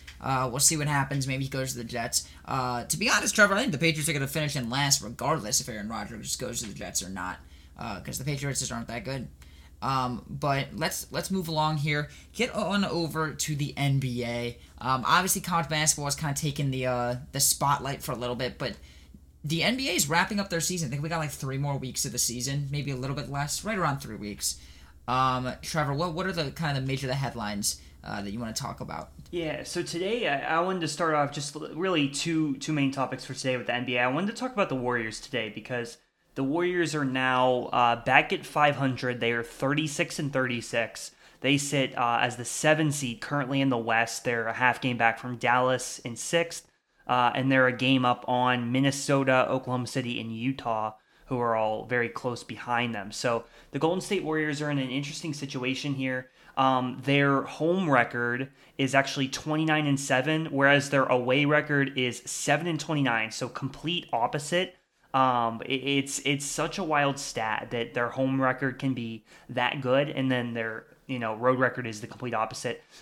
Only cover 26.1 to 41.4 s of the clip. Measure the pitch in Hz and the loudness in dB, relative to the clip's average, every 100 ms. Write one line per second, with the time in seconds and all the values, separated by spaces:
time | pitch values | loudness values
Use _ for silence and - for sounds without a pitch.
26.1 | 160 190 170 135 147 160 139 131 131 135 | -2 -2 -2 -4 -2 -2 -2 -2 -2 -2
27.1 | 135 127 117 104 101 117 - - - - | -2 -2 -4 -4 -2 -4 -4 -14 -16 -8
28.1 | 104 101 110 113 110 117 - - 78 - | -6 -6 -6 -6 -6 -8 -8 -8 -8 -10
29.1 | - - 175 156 131 135 175 147 165 190 | -16 -10 -6 -4 -6 -6 -6 -4 -4 -2
30.1 | 240 175 139 131 165 180 185 151 147 165 | -2 0 -2 0 0 2 0 -2 0 2
31.1 | 151 139 151 143 151 - 151 190 165 139 | 2 2 -2 -8 -8 -10 -4 0 2 2
32.1 | 139 170 160 156 131 - 151 135 135 127 | 0 0 2 2 0 -2 2 2 0 -4
33.1 | - - 123 131 123 110 120 123 123 123 | -4 -10 -4 -2 -2 -2 -2 0 2 2
34.1 | 143 202 - 254 208 185 131 123 120 110 | 2 -2 -4 -4 0 0 0 0 0 -2
35.1 | - - 120 107 107 - 123 117 - _ | -6 -4 -4 -4 -8 -6 -6 -6 -12 _
36.1 | _ _ - 135 165 180 180 156 151 135 | _ _ -4 0 2 2 2 0 0 0
37.1 | 131 131 127 127 123 117 123 120 117 127 | 2 4 6 4 4 2 4 4 4 6
38.1 | 139 165 180 - 156 147 135 135 123 127 | 6 6 -2 -2 4 4 4 0 0 -2
39.1 | 120 117 117 117 - 135 147 156 165 165 | 0 0 0 -4 -4 -2 0 -2 -2 -4
40.1 | - 143 135 127 120 - 120 110 - - | -2 -2 0 0 -2 -2 -2 -2 -6 -14
41.1 | _ - - | _ -20 -2